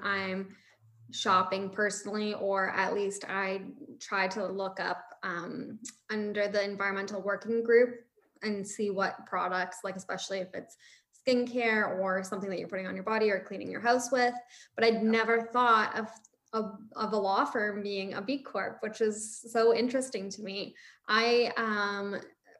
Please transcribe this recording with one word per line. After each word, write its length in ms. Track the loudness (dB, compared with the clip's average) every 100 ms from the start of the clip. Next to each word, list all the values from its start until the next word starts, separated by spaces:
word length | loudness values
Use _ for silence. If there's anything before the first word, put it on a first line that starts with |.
I'm 500 | -2 0 -2 -4 -6 -12 _ _ -20 -20 -12
shopping 580 | -2 4 4 4 0 -2
personally, 640 | 0 0 -2 -4 -2 -2
or 360 | -2 0 2 2
at 240 | 2 0
least 300 | 0 -2 -4 -4
I 340 | -2 -2 -4 -6 -14 -16 -14
try 260 | -2 0 0
to 180 | 0 -4
look 340 | -2 -4 -2
up, 240 | -4 -4 -8 -8
um, 560 | -6 -4 -6 -8 -8 -10 -14 -14 -6
under 380 | -4 -2 0 0
the 140 | 0
environmental 580 | 0 -2 -2 -2 -4 -4
working 420 | -2 -2 0 0
group 380 | 6 8 8 2 -16 _ _ -8
and 240 | -4 -4 -4
see 240 | -4 -2
what 360 | 0 -2 -2 -4
products, 520 | -2 0 0 -4 -6
like, 120 | -8 -8
especially 420 | -8 -6 -4 -6
if 160 | -6
it's 220 | -10 -14 -18 -20 -20 _ _ 2
skincare 720 | 2 2 0 2 4 2 0
or 220 | 0 0
something 280 | -2 -4 -4
that 80 | -4
you're 100 | -6
putting 180 | -6 -6
on 80 |
your 100 | -4
body 260 | 0 2 2
or 100 | 2
cleaning 300 | -2 -8 -6
your 100 | -2
house 320 | 2 2 2
with. 220 | 2 2 0 -10 -20 -10 2
But 80 |
I'd 180 | 4 4
never 400 | 4 4 4 2
thought 540 | 2 4 6 6 4 -2
of, 120 | -6 -10 -20 _ _
of, 260 | -4 -4 -8 -10 -4
of 160 | 0
a 40 | 0
law 280 | 2 2
firm 380 | 2 0 0 -2
being 320 | -4 -4 -4
a 80 | -6
B 160 | -4 -4
Corp, 400 | -4 -4 -4 -6
which 200 | -6 0
is 440 | 0 0 -8 -12 -4
so 240 | 4 4
interesting 560 | 6 2 0 -2 -6 -8
to 120 | -8
me. 320 | -8 -8 -10 -14 -20 -12 0
I, 440 | 4 6 4 4 2
um, 640 | 0 0 0 -2 -4 -4 -8 _ _